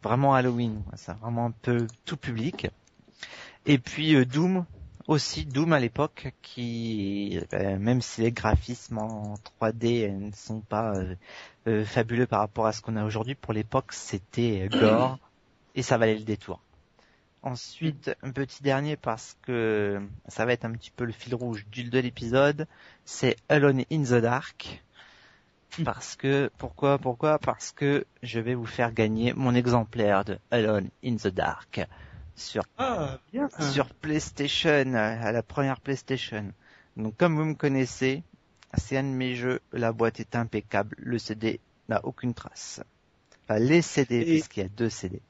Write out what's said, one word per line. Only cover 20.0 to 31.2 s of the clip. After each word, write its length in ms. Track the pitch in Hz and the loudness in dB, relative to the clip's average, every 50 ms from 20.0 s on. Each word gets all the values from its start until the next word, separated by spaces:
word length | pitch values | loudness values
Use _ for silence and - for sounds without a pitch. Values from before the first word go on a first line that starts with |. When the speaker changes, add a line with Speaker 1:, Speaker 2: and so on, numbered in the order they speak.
| 101 101 - - _ - | -6 -10 -14 -18 _ -16
Speaker 1:
ça 160 | - - 113 | -4 -2 0
va 80 | 120 123 | 2 2
être 140 | 120 - | 0 0
un 60 | 113 113 | -6 -6
petit 200 | 117 - - _ | -8 -12 -16 _
peu 100 | - 123 | -6 -6
le 80 | 120 110 | -6 -6
fil 220 | - - 120 120 | -8 -8 -6 -6
rouge 320 | 117 123 123 117 104 104 104 104 | -4 -4 -4 -6 -6 -8 -12 -10
du, 120 | 127 123 | -10 -8
de 140 | 120 117 131 | 0 0 0
l'épisode, 680 | 127 123 120 - 127 117 117 131 139 143 147 147 156 - _ - - - - _ _ | 0 0 -4 -6 -6 0 4 4 4 4 4 0 -6 -10 _ -20 -20 -20 -20 _ _
c'est 300 | - - - - 127 - - _ _ | -16 -10 0 2 2 2 0 _ _
Alone 360 | 151 151 143 143 135 131 120 _ | 4 6 8 6 6 4 0 _
in 120 | 160 160 147 | 0 0 2
the 180 | 123 123 120 | 4 4 4
Dark. 600 | 113 113 120 131 - - - _ - - - - _ _ _ _ - - - - _ - _ _ _ _ _ _ _ _ - - 165 | 4 4 0 0 -4 -8 -16 _ -14 -14 -14 -16 _ _ _ _ -20 -20 -20 -20 _ -20 _ _ _ _ _ _ _ _ -6 -4 -2
Parce 320 | 135 110 - - - - | -2 -2 -4 -8 -14 -14
que, 340 | - - 135 135 139 139 120 _ - | -4 0 2 4 4 2 0 _ -6
pourquoi, 400 | - 123 - - - 139 139 139 | -10 -10 -6 0 4 4 4 4
pourquoi ? 400 | - 131 120 120 - 156 151 151 | 2 -2 -4 0 2 2 2 2
Parce 340 | - - 120 - - - - | 2 0 -2 -2 -4 -16 -8
que 320 | - 147 143 143 143 - _ _ _ - | -2 0 2 2 2 0 _ _ _ -12
je 180 | 123 113 117 | -6 -4 -4
vais 140 | 113 117 127 | -2 -2 -2
vous 120 | 123 117 | -2 -4
faire 260 | 113 - - 123 117 113 | -8 -2 0 0 0 2
gagner 400 | 110 110 107 110 110 113 123 - | 2 2 2 4 2 0 0 0
mon 220 | - 135 127 123 | 2 2 4 4
exemplaire 680 | 123 123 123 120 120 113 107 - 120 110 104 101 98 101 | 4 4 4 4 2 2 0 -2 0 2 4 4 4 2
de 120 | 107 98 98 _ _ | 0 -6 -8 _ _
Alone 380 | - 120 110 107 107 104 95 - _ _ - | 0 2 2 4 2 0 0 -4 _ _ -4
in 140 | 123 120 | -4 -4
the 120 | 107 | 0